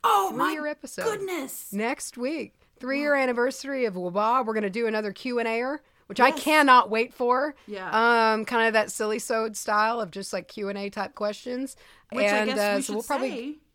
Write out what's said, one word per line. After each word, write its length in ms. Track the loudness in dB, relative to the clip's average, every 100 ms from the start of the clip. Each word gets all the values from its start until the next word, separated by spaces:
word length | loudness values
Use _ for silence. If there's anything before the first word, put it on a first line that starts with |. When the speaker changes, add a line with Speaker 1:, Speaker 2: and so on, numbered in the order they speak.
Speaker 1:
Oh, 260 | 4 2 2 0
my 100 | -2
Speaker 2:
Three-year 180 | -2 -6
episode. 360 | -8 -12 -4
Speaker 1:
goodness. 680 | -4 -2 -4 -6 -8 -10 -8
Speaker 2:
Next 440 | -4 -4 -4 -8 -6
week. 340 | -4 -4 -8 _ _ _
Three-year 360 | -4 -2 2
Speaker 1:
Wow. 80 | 2
Speaker 2:
anniversary 640 | 2 2 0 -2 -6 -2 -2
of 80 |
Waba. 500 | -2 -2 0 2 2 2
We're 80 |
gonna 140 | -2 -2
do 160 | -2 -2
another 260 | -2 -4
Q 260 | -6 -4 -2
and 80 | 0
A-er, 340 | -2 -2 -6 _ _ _
which 140 | 4
I 80 | 4
Speaker 1:
Yes. 120 | 4
Speaker 2:
cannot 480 | 2 6 8 8 8
wait 240 | 0 -2
for. 400 | -2 0 2 0 -6 -14
Speaker 1:
Yeah. 220 | -10 -2 2 4 6 4
Speaker 2:
Um, 100 | 2
kinda 260 | 0 2 4
that 180 | 2 0
silly 260 | -2 -2 -2
sode 380 | -2 -2 -2 -6
style 440 | -2 2 2 0
of 100 | -4
just, 220 | -8 -8
like, 160 | -8 -8
Q 200 | -8 -6
and 80 | -6
A 120 | -8
type 240 | -8 -10
questions. 600 | -4 -6 -4 -8 -6 -8 -10 -20 -20 _
Speaker 1:
Which 120 | -2 2
Speaker 2:
And, 240 | 2 0
Speaker 1:
I 40 |
guess 40 | 0
Speaker 2:
uh, 180 | 0 0
Speaker 1:
we 60 |
Speaker 2:
so 40 | -2
Speaker 1:
should 80 | -6
Speaker 2:
we'll 60 |
probably 260 | -2 -2 -2
Speaker 1:
say 280 | -4 -10 -12 _